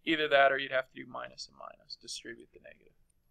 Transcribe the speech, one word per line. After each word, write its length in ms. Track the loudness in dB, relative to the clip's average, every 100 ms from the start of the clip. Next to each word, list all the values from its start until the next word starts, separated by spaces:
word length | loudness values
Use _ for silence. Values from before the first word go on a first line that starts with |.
Either 240 | -2 0 4
that 240 | 6 6
or 60 | 4
you'd 140 | -2 -4
have 140 | -4
to 40 | -14
do 120 | -14
minus 400 | -12 -12 -14 -18
and 100 | -16
minus, 380 | -18 -18 _ -20
distribute 560 | -14 -14 -14 -16 -20
the 80 | -20
negative. 340 | -20 -20 _ _ _ _ _